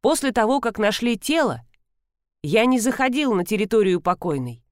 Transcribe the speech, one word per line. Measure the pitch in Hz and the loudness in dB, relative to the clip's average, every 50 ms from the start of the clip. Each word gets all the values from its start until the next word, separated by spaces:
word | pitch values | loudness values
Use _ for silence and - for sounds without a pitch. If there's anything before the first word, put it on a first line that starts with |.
После | - 233 320 - - 262 | 2 2 0 2 0 -2
того, | 220 247 220 214 269 285 | 0 2 2 2 2 0
как | 247 240 208 - | 0 -2 -2 0
нашли | 214 202 208 - 240 240 233 208 | 0 0 0 0 -2 -2 -2 -2
тело, | - - 294 330 302 220 131 120 - _ _ _ _ _ _ _ _ _ _ _ _ _ _ _ | -2 -2 0 2 2 0 -2 -6 -12 _ _ _ _ _ _ _ _ _ _ _ _ _ _ _
я | - 147 160 214 226 | -6 0 2 2 4
не | 254 262 254 | 4 2 2
заходил | 208 254 254 - 262 262 247 285 302 262 220 | 0 -2 -2 0 -2 -2 0 0 0 0 0
на | 185 175 | 0 0
территорию | - 220 202 214 196 226 220 208 190 180 175 | -2 -2 -2 -2 0 2 2 2 2 2 0
покойной | - 180 185 175 - 180 151 139 127 123 120 117 _ _ | 0 -2 -4 -2 -4 -6 -4 -4 -6 -8 -12 -16 _ _